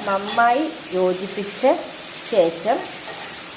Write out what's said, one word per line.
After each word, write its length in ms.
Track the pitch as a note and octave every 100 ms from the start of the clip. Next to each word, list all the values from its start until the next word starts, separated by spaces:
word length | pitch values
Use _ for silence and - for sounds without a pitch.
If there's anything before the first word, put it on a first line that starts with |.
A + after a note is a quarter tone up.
| G3+
നന്നായി 560 | G3 G3+ G#3+ A#3 B3+ D#4 - - F#3
യോജിപ്പിച്ച 640 | F#3 F#3 G3 G#3+ F#3+ - C4 E4 - - - - -
ശേഷം 480 | G#3+ E3 E3 G3 D#4+ - - - - - - -